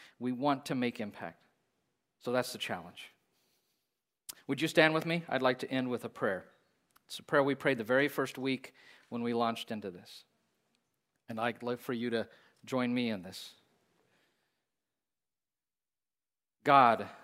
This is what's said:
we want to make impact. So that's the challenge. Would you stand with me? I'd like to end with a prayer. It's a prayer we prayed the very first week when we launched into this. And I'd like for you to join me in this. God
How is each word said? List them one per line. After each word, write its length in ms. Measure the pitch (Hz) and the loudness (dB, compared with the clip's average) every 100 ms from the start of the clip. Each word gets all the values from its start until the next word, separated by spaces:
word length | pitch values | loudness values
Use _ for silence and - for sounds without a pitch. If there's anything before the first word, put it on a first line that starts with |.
| - _ | -20 _
we 100 | 123 | -6
want 360 | 123 139 139 - | 0 0 0 -2
to 100 | 135 | -2
make 240 | 123 - | -2 -2
impact. 420 | 107 - 87 - _ _ _ _ _ _ _ _ | -10 -8 -14 -14 _ _ _ _ _ _ _ _
So 100 | - | -2
that's 220 | 123 123 | -2 -2
the 60 | 110 | -6
challenge. 540 | - 98 85 - - _ _ _ _ _ _ _ _ _ _ _ - - - | -6 -8 -8 -18 -20 _ _ _ _ _ _ _ _ _ _ _ -20 -20 -8
Would 160 | 139 | -4
you 60 | 156 | 2
stand 260 | 170 156 | 6 6
with 120 | 156 160 | 4 0
me? 180 | 170 165 | -4 -2
I'd 140 | 131 | 0
like 160 | 127 127 | 2 0
to 100 | - | -2
end 180 | 131 127 | -4 -2
with 140 | 120 | -4
a 40 | 117 | -6
prayer. 380 | - 120 92 - _ _ _ _ _ _ | -4 -2 -2 -6 _ _ _ _ _ _
It's 120 | - | -16
a 60 | |
prayer 180 | - 151 | 0 2
we 140 | 139 139 | 4 2
prayed 220 | 151 127 | 0 0
the 60 | |
very 220 | 107 127 143 | 2 2 2
first 320 | 143 135 - | 0 -4 -4
week 360 | 131 131 - - - - _ | -4 -4 -6 -20 -20 -20 _
when 120 | 120 | -6
we 100 | 120 | -2
launched 380 | 117 117 113 - | 0 0 -2 -8
into 200 | 110 104 | -8 -8
this. 340 | 90 - - - _ _ _ _ _ _ _ _ _ _ | -12 -18 -20 -20 _ _ _ _ _ _ _ _ _ _
And 100 | 113 | -4
I'd 240 | 117 113 | -4 -4
like 160 | 120 123 | -6 -6
for 140 | - | -4
you 180 | 120 120 | -4 -2
to 160 | 113 110 - _ _ | -2 -4 -10 _ _
join 280 | - 131 123 | -6 -2 0
me 180 | 123 120 | 0 -2
in 120 | 104 | -4
this. 320 | 87 - - - _ _ _ _ _ _ _ _ _ _ _ _ _ _ _ _ _ _ _ _ _ _ _ _ _ _ _ _ _ _ | -8 -14 -16 -20 _ _ _ _ _ _ _ _ _ _ _ _ _ _ _ _ _ _ _ _ _ _ _ _ _ _ _ _ _ _
God 440 | - 139 123 110 101 - | 6 8 10 6 0 -12